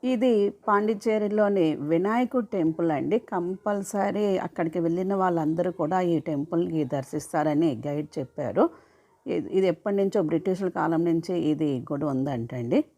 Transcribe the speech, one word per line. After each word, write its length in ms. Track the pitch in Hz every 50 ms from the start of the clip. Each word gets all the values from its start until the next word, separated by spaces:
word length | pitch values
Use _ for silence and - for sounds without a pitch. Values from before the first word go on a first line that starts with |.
| -
ఇది 460 | 254 254 220 240 254 233 208 202 202
పాండిచ్చేరిలోని 1300 | 202 - _ - 208 202 208 214 220 202 - 233 214 214 208 208 208 214 214 202 202 196 170 156 151
వినాయకుడి 720 | - 147 147 165 165 180 202 220 240 254 240 - 254 226 -
టెంపుల్ 400 | - 196 165 165 160 - 170 165
అండి. 280 | 151 139 - 143 190 247
కంపల్సరీ 1160 | 254 - - 185 175 175 190 185 - 214 208 202 196 - - 202 196 202 180 202 208 202 190
అక్కడికి 420 | - - 170 - - 170 165 160 180
వెళ్ళిన 360 | 165 165 170 180 185 190 196
వాళ్ళందరూ 560 | 196 185 180 175 165 156 151 160 165 175 180
కూడా 300 | 170 - 160 151 185 185
ఈ 180 | 185 175 170 156
టెంపుల్‌కి 640 | 143 180 151 139 147 160 - 170 175 180 165 156 147
దర్శిస్తారని 1000 | 127 147 139 131 - - 156 - - - 160 151 156 147 147 170 160 131 110 120
గైడ్ 320 | 147 143 147 151 156 - 160
చెప్పారు. 500 | 135 - _ - 143 117 - 165 254 339 - - - _ _ _ _ _ _ _ _
ఇది, 220 | - - - - -
ఇది 180 | - 190 190
ఎప్పటి 280 | 180 165 - _ 220 202
నుంచో 260 | 196 196 196 - 214
బ్రిటిషుల 480 | 175 156 165 160 - 190 185 180 202 180
కాలం 360 | 180 170 160 160 165 160 170
నుంచి 340 | 175 165 170 160 - 185 175
ఇది 400 | - 151 156 147 156 147 139 123
గుడి 260 | 120 - 151 139 151
ఉందంటండి. 800 | 147 139 131 131 143 139 117 113 120 - 127 117 123 - 269 311 - _